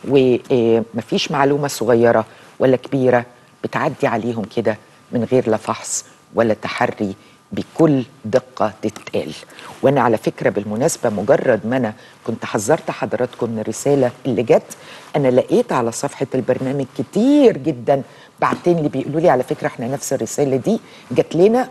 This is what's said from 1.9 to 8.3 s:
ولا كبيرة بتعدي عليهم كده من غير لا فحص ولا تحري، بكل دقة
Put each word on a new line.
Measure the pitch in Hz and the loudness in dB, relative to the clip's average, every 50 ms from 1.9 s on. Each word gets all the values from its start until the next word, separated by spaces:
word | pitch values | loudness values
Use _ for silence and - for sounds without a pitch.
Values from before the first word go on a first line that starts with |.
| 123 117 117 117 113 113 110 - - - - - - _ | 4 4 6 4 4 2 0 -2 -12 -20 -20 -20 -6 _
ولا | 117 131 127 | 2 2 2
كبيرة | 120 - - - 139 127 127 120 120 117 - - - _ _ _ _ - | 0 -2 -4 -2 0 2 2 2 2 0 -4 -18 -20 _ _ _ _ -10
بتعدي | - - 117 127 156 127 - - | -6 -4 -2 -4 -4 -2 -2 -2
عليهم | 127 113 113 104 120 117 113 101 - - | -2 -2 -2 -4 -4 -4 -6 -8 -6 -6
كده | 120 104 113 107 - - _ _ _ _ _ | -4 -2 -2 -4 -4 -12 _ _ _ _ _
من | - 123 110 | -4 -4 -2
غير | - 127 131 123 120 | 2 0 0 2 2
لا | 110 | -2
فحص | 107 - - 110 - - - - - - - - _ _ _ - | -2 -2 -6 -6 -6 -6 -8 -8 -10 -10 -12 -20 _ _ _ -2
ولا | - 117 113 107 | 0 0 0 0
تحري، | - - - - - 123 - - - 107 95 95 - - - _ _ _ _ | -2 -4 -10 -2 -2 -2 -2 0 -4 -6 -6 -6 -10 -16 -20 _ _ _ _
بكل | - 98 - - - - 165 165 143 131 117 - - - - | -8 -8 -8 -8 0 2 4 4 4 2 0 -4 -12 -14 -8
دقة | 110 | -2